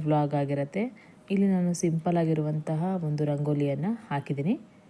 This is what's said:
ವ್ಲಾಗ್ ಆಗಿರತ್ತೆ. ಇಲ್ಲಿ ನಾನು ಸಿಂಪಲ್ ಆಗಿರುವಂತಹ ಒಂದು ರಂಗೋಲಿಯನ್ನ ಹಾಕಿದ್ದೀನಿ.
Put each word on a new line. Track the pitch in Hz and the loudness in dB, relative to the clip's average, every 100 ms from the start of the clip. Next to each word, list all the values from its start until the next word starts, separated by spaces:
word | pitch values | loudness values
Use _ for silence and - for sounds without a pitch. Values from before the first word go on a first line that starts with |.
| 156 | 2
ವ್ಲಾಗ್ | 151 147 143 | 2 2 0
ಆಗಿರತ್ತೆ. | 139 139 139 190 247 - - - - | 0 -2 -2 -2 -4 -6 -20 -14 -2
ಇಲ್ಲಿ | 196 196 | 2 4
ನಾನು | 185 175 175 | 4 2 0
ಸಿಂಪಲ್ | 175 160 175 170 | 0 0 2 2
ಆಗಿರುವಂತಹ | 160 156 151 156 151 156 185 190 156 | 2 2 0 -2 -2 -2 -2 -2 -2
ಒಂದು | 147 147 | -2 0
ರಂಗೋಲಿಯನ್ನ | 143 147 143 143 139 175 226 - | 0 0 0 0 0 -2 -4 -4
ಹಾಕಿದ್ದೀನಿ. | 143 - 139 151 277 - - | -6 -4 -2 -2 -2 -6 -20